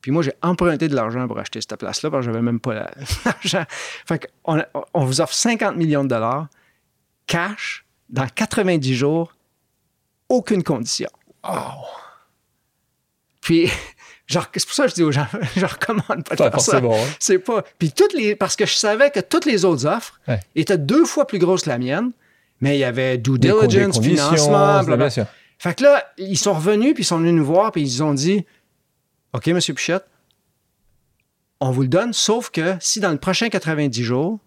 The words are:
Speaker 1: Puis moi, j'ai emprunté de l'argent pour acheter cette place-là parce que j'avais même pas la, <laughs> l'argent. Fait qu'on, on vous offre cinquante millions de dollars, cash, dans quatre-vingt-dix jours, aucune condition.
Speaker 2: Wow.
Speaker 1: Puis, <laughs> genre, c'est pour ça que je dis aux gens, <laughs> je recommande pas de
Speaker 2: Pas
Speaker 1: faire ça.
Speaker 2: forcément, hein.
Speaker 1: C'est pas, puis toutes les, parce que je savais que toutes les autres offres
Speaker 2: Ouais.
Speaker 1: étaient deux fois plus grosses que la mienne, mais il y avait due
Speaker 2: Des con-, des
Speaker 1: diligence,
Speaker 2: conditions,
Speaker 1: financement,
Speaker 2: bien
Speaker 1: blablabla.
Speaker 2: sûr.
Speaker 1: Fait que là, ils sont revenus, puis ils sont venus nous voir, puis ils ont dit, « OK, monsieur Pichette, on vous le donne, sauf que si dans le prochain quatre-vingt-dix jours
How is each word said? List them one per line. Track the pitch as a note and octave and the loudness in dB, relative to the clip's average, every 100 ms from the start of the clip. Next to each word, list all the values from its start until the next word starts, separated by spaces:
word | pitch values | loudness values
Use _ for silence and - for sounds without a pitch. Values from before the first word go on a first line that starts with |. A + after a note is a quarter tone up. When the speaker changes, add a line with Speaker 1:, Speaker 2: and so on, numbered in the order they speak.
Speaker 1:
Puis | - | -2
moi, | D3+ | -2
j'ai | C#3+ - | -2 -2
emprunté | - F3+ F3 D3+ D#3+ | -2 0 0 0 0
de | |
l'argent | C#3 A2+ A#2+ B2+ | 0 -2 -4 -6
pour | A2 | -6
acheter | G2+ A2+ | -8 -10
cette | - | -10
place-là | G#2+ G2+ G2 D#3 | -10 -8 -6 -4
parce | C#3+ | -4
que | A#2+ | -2
j'avais | A2+ | -2
même | A#2 A#2 | -2 -2
pas | C3 | -4
la, | G#2+ G1+ G1+ C#3 | -6 -8 -12 -10
<laughs> | - | -6
l'argent. | - - - F#3 D#3+ - - - - | -4 -4 -4 -4 -4 -10 -14 -16 -6
Fait | E3 - _ | -6 -6 _
qu'on, | - D#3 - C#3+ - | -2 -2 -2 -8 -6
on | F3 | -2
vous | C3 C3 | -2 0
offre | - | -2
cinquante | - A#3 A3+ G#3+ A#2+ | 0 0 0 -2 0
millions | E3 D3 | 0 0
de | C#3 | 0
dollars, | A#2 A2 C3+ D#3 _ _ _ _ _ _ _ - | -2 -2 -4 -6 _ _ _ _ _ _ _ -6
cash, | E3+ F3+ G#3 - - _ _ _ | -4 -4 -6 -10 -12 _ _ _
dans | B2 C3 | -6 -6
quatre-vingt-dix | - A3 - F#3+ E3+ C3 | -4 -4 0 0 0 0
jours, | B2+ C#3+ D#3+ E3 _ _ _ _ _ _ _ _ _ _ | 0 0 0 -4 _ _ _ _ _ _ _ _ _ _
aucune | B3+ B3 G#3 | -2 2 -2
condition. | E3+ C#3 A#2 - - _ _ _ | 0 -2 -4 -6 -8 _ _ _
Speaker 2:
Wow. | - - - - - - - - _ _ _ _ _ _ _ _ _ _ _ _ | -8 -8 -8 -12 -16 -18 -20 -20 _ _ _ _ _ _ _ _ _ _ _ _
Speaker 1:
Puis, | - E3 E3 - - - | 0 2 2 -2 -10 -20
<laughs> | - - _ | -20 -20 _
genre, | E3 - | -4 -4
c'est | - | -6
pour | - | -4
ça | - | 0
que | C4+ | 0
je | |
dis | - | 2
aux | D#3+ | 2
gens, | C3+ C#3+ - | 2 -2 -4
<laughs> | E3 - | -4 -2
je | F3+ | -4
recommande | - - F4+ - | -4 -4 -2 -2
pas | - | -6
de | |
Speaker 2:
Pas | - - D3+ | -6 0 2
Speaker 1:
faire | C#3+ | 2
ça. | - C3+ | 2 2
Speaker 2:
forcément, | B2 | 2
hein. | A2 B2 D3+ | 0 -2 -4
Speaker 1:
C'est | - F#3 | 0 0
pas, | F#3 A3+ - _ | 2 -4 -4 _
puis | E3 | -4
toutes | - G4+ | 2 2
les, | F4 G#3+ G#3 | 4 -2 0
parce | F#3+ | -2
que | - G#3 | 0 0
je | |
savais | - G#3+ G#3+ C#4+ | 0 0 4 2
que | - | 2
toutes | - D#4+ D4+ | 0 0 2
les | A3 | 2
autres | F#3 D#3 | 2 2
offres | C3+ G#3+ - _ - | 0 -2 -6 _ -4
Speaker 2:
Ouais. | A2+ - | -4 -4
Speaker 1:
étaient | - D#3 F#3+ | -4 0 0
deux | C#3 C4 E4 | 2 2 2
fois | - C#4+ | 2 0
plus | G3+ | 2
grosses | E3+ F#3 | 2 2
que | - | 0
la | B2 | -2
mienne, | B2 D3 A#3+ A#3+ _ _ _ _ | -2 -2 -2 -6 _ _ _ _
mais | C3+ C#3+ | 0 2
il | |
y | |
avait | C3 A#2+ C3 B2+ | 0 0 0 0
due | A2+ C3 | 0 4
Speaker 2:
Des | D#3 | 4
con-, | G#3+ | 6
des | G#3+ | 6
Speaker 1:
diligence, | G3 G3 A#2+ | 6 4 2
Speaker 2:
conditions, | A2+ E3+ C#3+ | 2 2 4
Speaker 1:
financement, | D#3+ D3 G3 G2+ | 4 4 4 6
Speaker 2:
bien | G3 | 4
Speaker 1:
blablabla. | - B2 C#3+ | 4 2 2
Speaker 2:
sûr. | - G#2 - _ _ | 0 -6 -8 _ _
Speaker 1:
Fait | F3 | -6
que | E3+ | 2
là, | C#4 C#4+ - - | 4 4 2 -12
ils | F#3+ F#3+ | -4 -2
sont | G3+ | 0
revenus, | E3+ D#3+ G#3+ B3 | 0 2 2 4
puis | D4+ | 2
ils | F#3+ | 0
sont | E3+ | 2
venus | E3 | 4
nous | E3+ | 4
voir, | C#3 E3+ G#3+ | 4 4 2
puis | F3+ | 0
ils | C#3+ B2 | -2 0
ont | D3+ | 0
dit, « | C#3+ D3 G3+ F3 _ _ _ _ _ _ _ _ | 0 0 0 -2 _ _ _ _ _ _ _ _
OK, | B2 D3+ | -6 0
monsieur | F3 - | 0 0
Pichette, | C#3 - F3 - _ _ _ _ _ _ _ _ _ _ _ _ _ _ _ | -4 -4 -4 -6 _ _ _ _ _ _ _ _ _ _ _ _ _ _ _
on | C3 | -4
vous | B2+ | 0
le | C3 | 2
donne, | E3 A#3 | 2 0
sauf | A3+ - A3 A#3+ | -2 0 0 -2
que | - D#3+ F#3+ | -4 -2 -2
si | - A3 | -4 -2
dans | G3+ | -2
le | D3+ | -2
prochain | - F3+ A#3 | -2 -2 0
quatre-vingt-dix | G3 D#3+ D#3 D3 A2+ | -2 -4 -2 -2 -2
jours | A#2 B2 D#3+ G#3+ | -2 -2 -2 -4